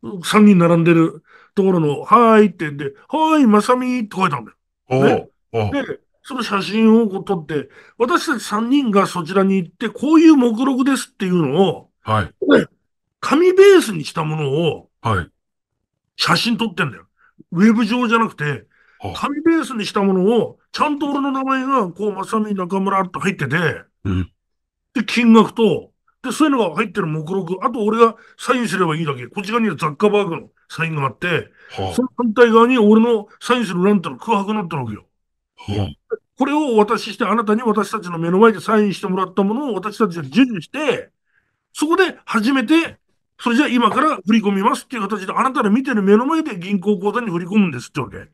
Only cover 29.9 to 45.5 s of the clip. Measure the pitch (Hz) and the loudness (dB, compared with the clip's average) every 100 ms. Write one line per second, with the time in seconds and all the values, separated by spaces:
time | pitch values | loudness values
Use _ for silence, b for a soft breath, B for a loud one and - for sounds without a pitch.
29.9 | 143 208 208 190 151 110 _ _ - 160 | 0 0 2 -2 -6 -12 _ _ -8 -6
30.9 | 156 135 - 175 151 - b b - 95 | -4 -6 -4 -4 -4 -6 b b -8 -6
31.9 | - 262 - 240 208 240 226 233 254 208 | -4 -4 -4 -4 4 4 6 4 4 6
32.9 | 220 233 226 208 b - 247 202 175 190 | 6 4 0 -4 b -2 -2 0 0 2
33.9 | 208 165 127 - 208 196 214 175 165 120 | 2 -2 -10 -4 -4 -2 -6 -6 -8 -8
34.9 | 104 _ _ _ _ _ _ - 95 98 | -12 _ _ _ _ _ _ -8 -6 -6
35.9 | - _ - _ _ 269 294 302 220 202 | -8 _ -12 _ _ -2 0 0 2 2
36.9 | 220 226 190 214 220 208 214 247 208 190 | 0 -6 -6 -2 -2 0 -2 0 -2 -4
37.9 | 214 175 170 165 185 226 196 151 220 208 | -6 -8 -6 -2 4 4 4 -2 0 0
38.9 | 175 202 185 185 180 196 233 294 196 208 | -2 -4 -4 -4 -2 -2 -2 -4 -6 -8
39.9 | 208 214 170 135 156 262 202 - 262 302 | -2 -2 -2 -4 0 0 -2 -10 -6 -4
40.9 | - - _ _ _ _ _ _ - 302 | -4 -8 _ _ _ _ _ _ -6 -2
41.9 | 349 359 - - 220 214 269 214 320 330 | 2 0 -2 -6 -2 0 0 2 0 0
42.9 | - _ _ _ _ 240 233 269 240 - | -10 _ _ _ _ -2 0 2 2 2
43.9 | 247 302 233 190 226 196 196 208 277 - | 2 -2 -2 0 2 2 0 0 -2 -6
44.9 | 240 196 208 190 170 247 | -8 -6 -8 -6 -4 -2